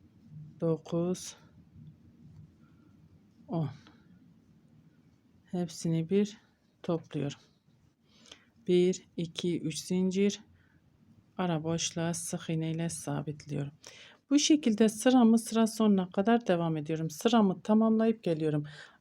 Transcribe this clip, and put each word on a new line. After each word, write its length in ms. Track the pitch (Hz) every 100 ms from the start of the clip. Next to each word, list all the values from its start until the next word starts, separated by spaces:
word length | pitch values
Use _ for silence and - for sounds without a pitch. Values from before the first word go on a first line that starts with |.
| _ _ - 151 151 -
dokuz, 760 | 170 160 - 170 175 185 - - - - - - - - - - - - - _ _ _ _ _ - _ _ _ -
on. 220 | 175 139 - - - _ - _ _ _ _ _ _ _ _ _ _ _ _ _
Hepsini 580 | 180 175 - 170 165 160
bir 280 | 196 208 - _ _ _ _
topluyorum. 640 | - 165 - 151 143 - _ _ _ _ _ _ _ _ - - _ _ -
Bir, 380 | 180 180 185 - -
iki, 440 | 165 - 180 165
üç 160 | 156 151
zincir. 600 | - 185 185 185 202 - - _ _ _ _ _ _ _ _ -
Ara 260 | 180 160
boşluğa 500 | 160 165 - - 165
sık 360 | 170 - 175 -
iğne 220 | 160 160
ile 180 | 160 170
sabitliyorum. 840 | 165 - 143 151 147 - 143 143 - - - - - -
Bu 100 | 285
şekilde 500 | - 302 240 208 220
sıramı 500 | 220 262 254 226 226
sıra 280 | 226 220 220
sonuna 420 | - 220 196 185
kadar 380 | - 202 233 233
devam 300 | 175 165 160
ediyorum. 320 | 151 160 160
Sıramı 520 | - 226 233 202 180
tamamlayıp 600 | - 214 226 220 226 226
geliyorum. 440 | - 160 156 151 147 - - _